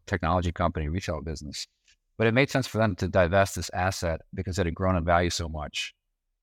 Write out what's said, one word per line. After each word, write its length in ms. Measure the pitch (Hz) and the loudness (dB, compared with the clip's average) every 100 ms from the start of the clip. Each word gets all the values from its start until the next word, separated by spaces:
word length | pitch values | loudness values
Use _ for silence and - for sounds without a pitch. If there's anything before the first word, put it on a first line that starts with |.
| - | -4
technology 460 | 95 82 90 87 | -2 2 2 0
company, 360 | - 85 82 76 | 0 -2 0 -4
retail 320 | 90 - 78 | -4 -4 -6
business. 460 | 78 71 73 - - _ _ _ _ - | -6 -10 -10 -12 -14 _ _ _ _ 0
But 100 | 113 | 2
it 60 | |
made 140 | 120 139 | 4 2
sense 180 | 135 - | 0 -2
for 120 | 104 | 0
them 180 | 110 90 | 0 0
to 120 | 92 | 0
divest 480 | 95 85 98 98 90 | 4 6 4 2 0
this 140 | - | -6
asset 480 | 95 92 - 85 80 - | -2 -2 -2 -4 -4 -8
because 260 | - 92 87 | -10 -4 0
it 60 | |
had 100 | 85 | 0
grown 220 | 82 92 90 | 0 2 2
in 80 | |
value 260 | 82 85 87 | 4 4 2
so 200 | - 82 | -2 -6
much, 440 | 78 73 - - _ _ _ _ _ | -8 -8 -8 -10 _ _ _ _ _